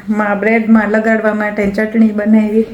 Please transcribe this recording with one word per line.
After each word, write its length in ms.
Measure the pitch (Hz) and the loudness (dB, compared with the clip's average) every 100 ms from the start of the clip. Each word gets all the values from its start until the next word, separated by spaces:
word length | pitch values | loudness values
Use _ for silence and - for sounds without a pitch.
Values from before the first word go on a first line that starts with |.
| 202 | -6
મા-, 260 | 214 208 | -4 -2
બ્રેડમાં 560 | 196 208 226 220 226 202 | -2 0 0 2 2 2
લગાડવા 440 | 220 220 220 214 | 0 0 0 0
માટે 320 | 214 208 208 202 | -2 -4 -4 -4
ચટણી 440 | 202 214 226 220 | -2 -2 2 2
બનાવી 540 | 208 208 220 214 220 226 | 0 2 2 2 0 -2